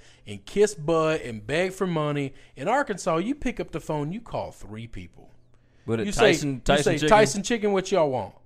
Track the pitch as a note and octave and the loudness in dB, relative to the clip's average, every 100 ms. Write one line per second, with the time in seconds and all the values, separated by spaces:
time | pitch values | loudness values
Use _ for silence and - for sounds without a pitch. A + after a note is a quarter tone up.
0 | - - - G2+ - G3 G#3 D#3+ D3 D#3+ | -20 -20 -16 -14 -6 2 2 2 0 2
1 | D#3 D#3 B2 A2 G#2 D#3 F#3 F#3 F#3 D#3+ | 2 0 -4 -10 -4 -2 -2 -2 -2 -2
2 | D3 C#3+ C3+ - - - D#3 C4+ C#4 F#3 | -2 -2 -6 -10 -20 -8 -2 0 0 -4
3 | F#3 E3 G#3 C#4+ B3+ - - D#3 - D3+ | -2 -2 -2 -4 -6 -6 -8 -8 -6 -4
4 | D3 G#3+ - B2+ F2 - G2 G#2+ A2+ G2+ | -4 -8 -8 -8 -8 -12 -16 -14 -14 -14
5 | E2+ - - - _ _ _ _ - A3+ | -16 -20 -20 -20 _ _ _ _ -4 -2
6 | G#3 - G#3 D#3 C#3+ B2+ - C#3+ E3 D3+ | 0 4 6 6 0 -2 2 4 4 2
7 | D3+ G#3+ G#3 G3+ G3 A#3 G#3 F#3+ F#3 F#3+ | 6 6 6 0 -2 -2 0 0 2 2
8 | D3 B2+ F#2 - | 2 0 -6 -12